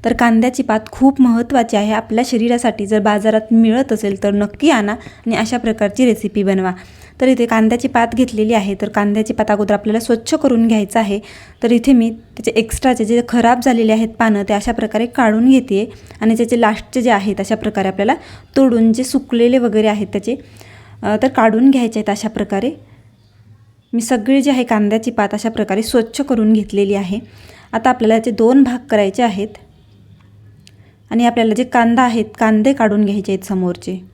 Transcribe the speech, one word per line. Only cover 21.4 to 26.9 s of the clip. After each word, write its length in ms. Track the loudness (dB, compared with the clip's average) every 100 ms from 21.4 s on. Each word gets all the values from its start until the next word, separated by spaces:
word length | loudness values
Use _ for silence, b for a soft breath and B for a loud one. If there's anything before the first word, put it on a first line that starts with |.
| 2 4 4
घ्यायचे 280 | 4 0 -4
आहेत 100 | -4
अशा 200 | -4 -4
प्रकारे. 420 | -6 -4 -4 -4 -8 b b b _ _ _ _ -20 _ _ _
मी 80 | -6
सगळी 400 | -2 -2 2 2
जी 80 | 2
आहे 140 | -2
कांद्याची 480 | 0 0 0 0 -2
पात 180 | -4 -4
अशा 160 | -4 -6
प्रकारे 340 | -4 -4 -4
स्वच्छ 380 | 0 -2 -2 -6
करून 320 | -2 0 2
घेतलेली 400 | 2 0 -2 0